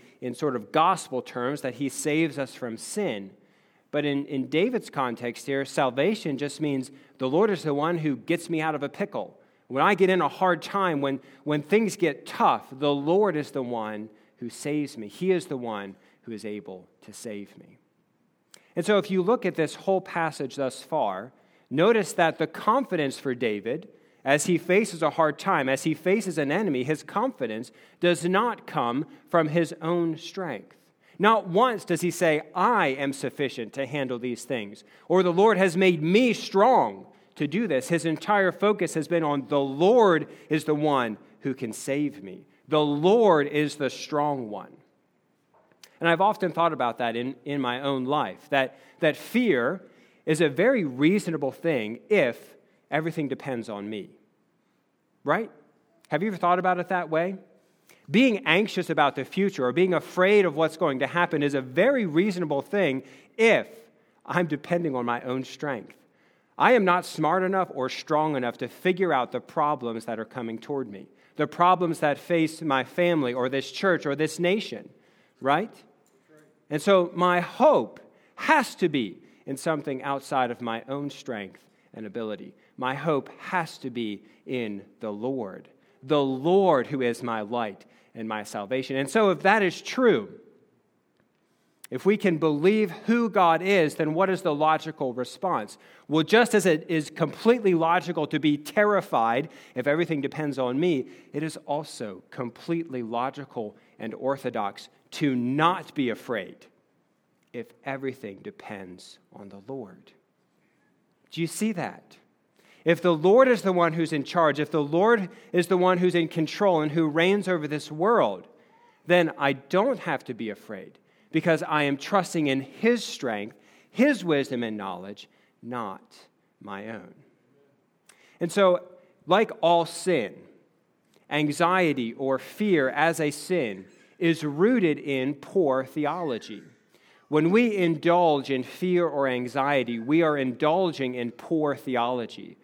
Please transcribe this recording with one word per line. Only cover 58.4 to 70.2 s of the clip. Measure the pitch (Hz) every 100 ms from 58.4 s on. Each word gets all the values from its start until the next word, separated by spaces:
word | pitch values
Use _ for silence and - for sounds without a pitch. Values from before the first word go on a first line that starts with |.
| 147
anxious | 170 214 190 170
about | 156 143 139
the | 131
future | 185 196 175 123
or |
being | 143 185
afraid | 165 - 180 185 208 180
of | 143
what's | 156 -
going | 160 131
to | 131
happen | 165 170 156
is | 143 139
a |
very | 131 131 233 269 185
reasonable | 151 208 180 156 139
thing | - 202 165 131 - - _ -
if | 226 151 101 - - _ _ _ -
I'm | 175 170
depending | 147 - 175 165 127
on | 120
my | 120
own | 127 131
strength. | 127 - 147 117 - _ _ _ _ _ _ -
I | 190
am | 240 190
not | 180 -
smart | - 156 185
enough | 185 190 170
or | 139 127
strong | - - 151 156 139
enough | 120 -
to | 123
figure | - 185 180 180
out | 135 117
the | 123
problems | - 165 147 143 120 113 117
that |
are | 110